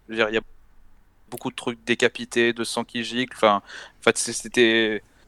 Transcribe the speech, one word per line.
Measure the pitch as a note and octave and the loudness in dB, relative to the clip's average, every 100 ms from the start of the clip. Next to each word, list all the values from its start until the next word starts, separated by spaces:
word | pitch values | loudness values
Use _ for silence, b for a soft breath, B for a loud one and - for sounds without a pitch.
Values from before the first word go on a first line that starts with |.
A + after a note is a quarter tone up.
| - | -8
Je | |
veux | A2 | 0
dire, | A2 | 2
il | A2 | 0
y | |
a | - - - - - - _ _ - | -4 -16 -20 -20 -20 -20 _ _ -18
beaucoup | A#2+ C3 | -10 -10
de | - | -8
trucs | - A#2 | -8 -6
décapités, | - A#2 - - A#2+ A#2+ A#2 | -2 2 0 0 -6 0 0
de | A#2 | 0
sang | A2+ - | -4 -6
qui | A2+ A#2+ | -6 -8
gicle. | A2 A#2 B2+ - | -8 -6 -6 2
Enfin, | G#2+ G2+ | 2 2
en | - - - _ | -2 -18 -18 _
fait, | - - | 2 2
c'est, | - | -2
c'était, | A#2 A2+ B2 A#2 A2+ A2 G#2+ - _ | -6 -2 2 4 4 2 -2 -8 _